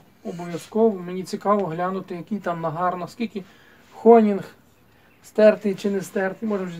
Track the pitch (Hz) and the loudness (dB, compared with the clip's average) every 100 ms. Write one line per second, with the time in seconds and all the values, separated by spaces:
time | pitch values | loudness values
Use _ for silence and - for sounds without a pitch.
0 | - _ 214 175 175 165 - 214 226 190 | -18 _ -14 -12 -10 -10 -4 2 2 2
1 | 175 185 180 202 202 208 180 165 180 190 | -8 -10 -8 -4 0 0 0 -4 -4 -6
2 | - 175 160 202 185 170 165 156 180 180 | -10 -12 -8 -8 -6 -6 -6 -4 -4 -4
3 | 170 - 226 202 - - _ _ _ - | -8 -8 -8 -10 -14 -20 _ _ _ 2
4 | 226 233 214 196 - - _ _ _ _ | 6 8 6 0 -6 -20 _ _ _ _
5 | _ _ - - 214 196 208 190 208 196 | _ _ -6 4 6 6 0 -2 -2 -4
6 | 180 202 190 185 226 202 185 | -4 -4 -4 -4 -4 -4 -6